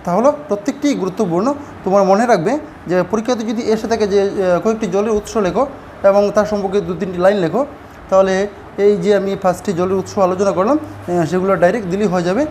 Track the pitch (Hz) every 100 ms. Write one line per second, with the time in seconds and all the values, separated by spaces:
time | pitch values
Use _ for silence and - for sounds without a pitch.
0 | - 175 247 294 - 202 - - 285 220
1 | 185 180 208 165 220 285 - - - 196
2 | 190 196 240 214 160 285 - - - 180
3 | 180 220 226 247 226 233 240 214 208 226
4 | 208 202 196 202 185 175 175 220 214 185
5 | 214 214 208 226 190 180 277 - - -
6 | 196 202 202 202 208 208 185 196 170 175
7 | 185 180 185 208 165 185 285 - - -
8 | - 190 190 190 202 - - - 202 208
9 | 180 202 196 196 190 180 - 170 180 190
10 | 190 - 185 180 196 175 196 302 311 -
11 | - 349 156 180 190 190 175 220 190 190
12 | 208 180 175 196 302